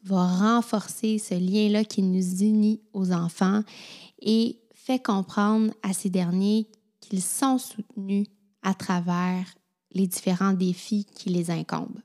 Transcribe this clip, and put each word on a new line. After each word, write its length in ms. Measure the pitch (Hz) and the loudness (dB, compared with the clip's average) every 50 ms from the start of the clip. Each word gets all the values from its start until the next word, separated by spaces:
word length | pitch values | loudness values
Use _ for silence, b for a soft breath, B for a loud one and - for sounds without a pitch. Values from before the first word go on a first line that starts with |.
| 214 | _
va 220 | 190 190 185 180 | 0 2 2 2
renforcer 880 | 180 180 180 202 220 233 240 226 - - 208 190 - - - - 220 220 214 | 2 2 4 4 4 4 2 2 0 -2 -4 -4 -6 -10 -4 -2 -2 -2 -2
ce 160 | 214 - 185 | -2 -4 -2
lien-là 500 | 180 185 185 190 214 214 208 208 208 220 | -2 0 0 2 2 2 4 2 2 0
qui 180 | 214 - - 196 | 0 0 0 0
nous 400 | 185 185 185 185 180 185 185 202 | 2 2 2 0 0 0 2 2
unit 400 | 214 214 214 208 214 220 214 _ _ _ | 4 4 4 4 4 2 0 _ _ _
aux 200 | 202 190 180 185 | -4 -2 0 0
enfants 500 | 170 170 170 - - 190 185 196 214 214 B B B B B B B B B B B | 0 -2 -4 -2 0 0 2 2 0 -2 B B B B B B B B B B B
et 380 | - 214 220 226 226 240 - _ _ _ _ | -2 2 2 2 2 0 -2 _ _ _ _
fait 280 | - - - 262 254 254 | -20 -6 -4 -4 -2 0
comprendre 720 | - 208 196 190 - - - 202 208 220 220 220 214 - _ - | 0 0 0 -2 -2 0 0 2 4 4 4 2 0 -2 _ -6
à 120 | 196 190 | -4 -4
ces 160 | - - 202 | -2 -4 -2
derniers 580 | 180 185 180 170 175 185 196 202 214 220 214 - - _ _ _ _ _ | 0 0 0 0 0 2 2 2 2 2 0 -2 -10 _ _ _ _ _
qu'ils 220 | - - - 185 180 | -14 -6 -6 -4 -4
sont 340 | - - - - 269 262 | -4 -2 0 0 2 2
soutenus 720 | 254 - - - 214 214 _ - 214 196 196 196 202 202 - _ _ _ _ _ _ - | 0 -2 -6 -12 -14 -14 _ -12 -12 -6 -2 -2 -2 -2 -4 _ _ _ _ _ _ -2
à 120 | 190 190 | -2 -2
travers 720 | 190 - - 190 180 170 180 175 175 180 180 180 185 185 180 - _ _ _ _ _ _ _ - | -2 -2 -4 -2 -2 0 -2 -2 0 0 -2 -2 -4 -6 -8 -12 _ _ _ _ _ _ _ -2
les 140 | 185 196 | -2 -2
différents 460 | 180 - - - 190 185 175 190 196 190 | -2 -2 -4 -2 -2 0 2 2 0 2
défis 540 | 180 185 180 180 - - - 220 208 202 _ _ | 2 0 -2 -2 -4 -6 -4 -4 -4 -4 _ _
qui 160 | - - 190 | -12 -6 -4
les 200 | 180 180 170 170 | -2 -2 -2 -2
incombent. 500 | 170 160 165 - - - - - - - | -4 -6 -4 -6 -6 -8 -6 -8 -12 -16